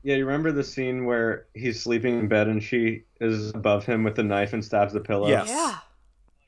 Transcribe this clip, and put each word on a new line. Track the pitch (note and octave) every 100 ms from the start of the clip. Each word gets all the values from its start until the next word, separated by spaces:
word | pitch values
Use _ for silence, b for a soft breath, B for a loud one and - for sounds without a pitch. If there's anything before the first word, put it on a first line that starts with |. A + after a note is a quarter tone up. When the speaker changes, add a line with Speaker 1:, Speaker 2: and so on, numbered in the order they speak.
Speaker 1:
Yeah, | C#3 C#3
you | C3+
remember | C#3+ D#3+
the | C#3+
scene | C#3 - B2+ B2+
where | B2 A#2+ A2+ G#2 -
he's | G#2+ B2 A2
sleeping | - A#2 B2 A#2+
in | G#2+
bed | G#2+ G#2+
and | G#2+
she | G#2+ B2 A2+ A2+ _ _
is | A2+ A2 G#2+
above | A2 G#2+ G#2 G#2
him | A2+
with | A2 G#2+
the |
knife | G#2+ G2+ G2+
and | A2
stabs | G#2 G#2+ G2+
the | G#2
pillow? | - G2+ G#2
Speaker 2:
Yes. | A#2 G2
Speaker 3:
Yeah. | C#4 D#4+ F3 - _ _ _ _ _